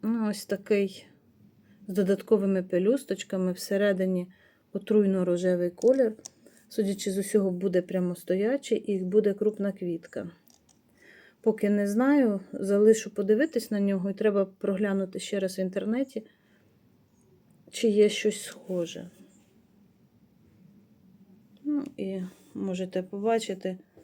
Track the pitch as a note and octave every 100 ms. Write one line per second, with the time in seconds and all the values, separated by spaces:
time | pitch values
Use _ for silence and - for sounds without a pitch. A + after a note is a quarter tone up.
0 | G#3+ A#3 G#3+ G#3 - G3 - G3+ G3 -
1 | - _ _ _ _ _ _ _ - F#3
2 | F#3+ G3+ - G#3+ G3 F#3+ F#3 F3+ F#3+ C4+
3 | - F#3+ - F#3+ F#3 F3+ - G3 G#3 F#3+
4 | F#3+ F3+ F3+ _ _ _ _ G3 G3 G#3+
5 | G3 F#3+ F3+ F3 F#3 F3+ F3+ - A#3 C4+
6 | A#3 G#3+ - _ - _ _ - G3+ G3
7 | G3+ F#3+ G3 G#3+ G3 F3+ G3 F3+ F3+ F#3
8 | F3+ F3 - F#3 G#3+ C#4 - A3 - G3
9 | F#3 G#3 G3+ G3 G#3+ G#3 G3 G3 F3 E3+
10 | - - E3+ - _ _ _ _ _ _
11 | - - - _ A3+ G#3+ G#3 G#3 G3+ G#3
12 | C4+ C#4+ A#3 G3 - - G3 G3+ G#3+ A3
13 | - - G3+ G#3+ D#4 A#3 - G#3 G3+ F#3+
14 | G3 G3 G#3+ G3 F#3+ - G3 F#3+ G#3 G3
15 | F#3+ F#3+ - G3+ F#3+ F#3+ F#3 F#3+ G3 A#3
16 | C4+ A3 - _ _ _ _ _ _ _
17 | _ _ _ _ _ _ _ - A3+ G3+
18 | G#3 G#3 G#3+ - - - - F3+ E3 -
19 | F3+ - - _ _ _ _ _ _ _
20 | _ _ _ _ _ _ - - _ _
21 | _ - _ - _ - C#4+ D4 - -
22 | F#3+ F#3+ F#3 - - G3+ G3 F3+ F#3 F#3
23 | F#3 G3+ G#3+ A3+ A3+ F#3+ F#3+ F#3 _ -